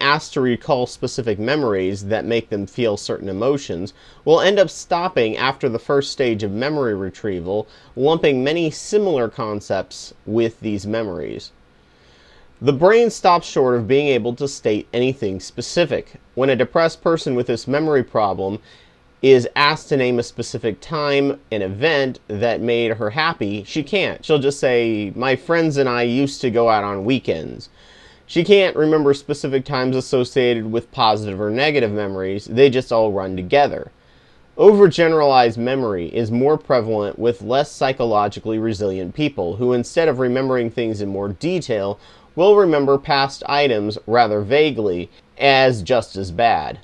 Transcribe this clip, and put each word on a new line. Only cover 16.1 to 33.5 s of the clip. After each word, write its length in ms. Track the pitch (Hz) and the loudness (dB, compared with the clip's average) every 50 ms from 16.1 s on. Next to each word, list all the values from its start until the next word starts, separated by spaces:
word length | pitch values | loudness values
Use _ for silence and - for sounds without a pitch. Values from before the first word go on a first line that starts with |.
| - - _ _ - | -18 -20 _ _ -4
When 140 | 117 131 139 | -2 0 0
a 60 | 131 | 2
depressed 440 | 117 123 - - 170 165 165 - - | 0 0 0 0 0 0 0 -2 -2
person 320 | - 180 165 156 - 151 131 | -2 -2 0 0 -2 -2 -2
with 140 | 123 117 | -2 -2
this 180 | - 131 113 - | -2 -4 -4 -4
memory 380 | - 135 147 160 156 147 135 117 | -2 -2 -2 0 2 2 0 0
problem 560 | - - 113 107 98 95 95 95 95 101 - _ - - - _ _ _ _ _ _ _ - | 0 0 0 0 0 0 -2 -4 -6 -6 -8 _ -16 -20 -20 _ _ _ _ _ _ _ 2
is 260 | - 135 131 127 120 - - | 6 6 6 6 6 0 0
asked 320 | 131 147 147 156 151 - | 0 2 2 0 -2 -4
to 80 | - 156 | -2 0
name 240 | 135 127 127 123 120 | 0 2 2 0 0
a 40 | 117 | -2
specific 580 | - - - 117 - - 117 - 117 95 - | -4 -6 -10 -10 -8 -8 -4 -4 -4 -4 -6
time, 580 | - - 165 151 147 143 143 139 139 139 - - _ - | -10 -8 -6 -4 -2 0 2 2 2 0 -2 -4 _ -6
an 120 | 113 104 | -4 -4
event 580 | 98 95 98 101 131 165 160 139 135 131 120 - _ | -4 -4 -4 -2 0 2 2 2 0 -2 -4 -10 _
that 320 | - 107 101 117 117 110 80 | -8 -4 -2 0 0 0 0
made 320 | 107 120 120 117 117 110 | 0 0 0 0 0 0
her 200 | 110 107 117 104 | -2 -2 -4 -4
happy, 520 | 107 156 156 165 165 - 117 101 104 107 98 | -2 -2 -2 -2 -2 -4 -6 -6 -6 -8 -10
she 200 | - - 156 143 | -8 -6 -6 -6
can't. 420 | - 214 196 165 117 85 - - | -2 -2 -2 -2 -2 -4 -6 -2
She'll 120 | - 156 | 0 0
just 220 | 147 127 139 139 - | 2 2 0 -2 0
say, 540 | - 135 123 120 120 113 113 104 107 98 90 | 0 2 2 2 2 0 -2 -2 -4 -6 -6
"My 220 | 117 123 135 131 | -4 -2 -2 -2
friends 400 | 123 - - 165 170 165 160 139 | -2 -2 -2 0 0 0 0 0
and 100 | 139 135 | 0 0
I 140 | 127 120 120 | 0 0 0
used 400 | 120 120 120 131 139 139 139 - | 0 0 0 0 0 -2 -4 -4
to 80 | - 127 | -4 -2
go 180 | 104 120 117 | 2 2 4
out 160 | 117 110 104 101 | 4 4 2 0
on 220 | 101 101 98 95 | -2 -4 -4 -2
weekends." 640 | 113 135 120 - - 92 80 78 - 60 - - - _ _ - - - - - - - _ _ | -2 -2 -2 -2 -4 -4 -4 -6 -10 -12 -16 -18 -20 _ _ -20 -20 -20 -20 -20 -20 -20 _ _
She 180 | - - 170 170 | -6 -2 0 4
can't 320 | 185 208 202 190 175 - | 4 6 6 4 2 2
remember 360 | - 156 156 156 156 147 139 139 | 0 2 2 2 4 4 2 2
specific 520 | 143 - - 143 - - 143 135 135 127 | 0 -2 -8 -8 -6 -4 -2 -2 -2 -2
times 280 | - 143 127 127 131 131 | -2 -4 -2 -2 0 -2
associated 800 | 131 123 - - 131 123 - - 135 123 123 120 113 110 110 | -2 -2 -2 0 -2 0 0 0 0 2 2 0 0 -2 -4
with 220 | 110 117 - - - | -4 -4 -6 -6 -2
positive 480 | - 120 110 107 107 107 104 95 92 | 0 2 2 2 2 -2 -6 -6 -4
or 80 | 104 104 | -4 -2
negative 420 | 107 123 143 156 147 143 120 107 | -2 0 0 0 2 2 0 0
memories. 540 | 104 104 104 98 98 95 95 95 98 101 - | -2 -4 -4 -4 -6 -6 -6 -6 -6 -6 -8
They 240 | - 110 117 139 143 | -4 2 4 4 6
just 200 | 117 127 123 - | 4 2 -2 0
all 220 | 123 113 110 107 | 0 2 2 2
run 240 | 98 98 95 95 92 | 0 -2 -4 -4 -6
together. 560 | 92 90 87 | -6 -4 2